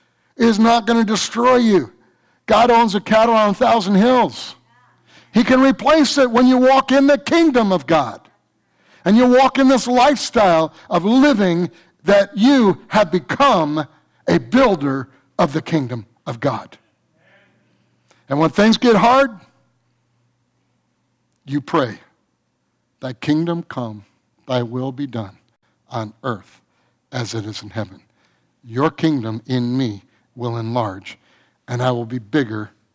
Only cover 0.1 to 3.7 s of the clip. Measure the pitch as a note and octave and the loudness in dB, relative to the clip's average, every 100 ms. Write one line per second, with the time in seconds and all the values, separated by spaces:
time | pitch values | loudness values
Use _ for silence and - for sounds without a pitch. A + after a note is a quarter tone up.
0.1 | _ _ - A#3 G#3 A3+ A#3 G#3 A#3 G#3+ | _ _ -2 0 2 2 2 0 0 0
1.1 | G#3+ - A3 B3 B3 A#3 G3 A#2+ _ _ | -4 -6 -2 2 2 4 2 0 _ _
2.1 | _ _ _ - G#3+ A#3+ A#3 A#3 G3 - | _ _ _ -2 2 4 4 2 -2 0
3.1 | A3 A3+ A3+ G#3 F#3+ A#3+ | 2 2 2 0 0 0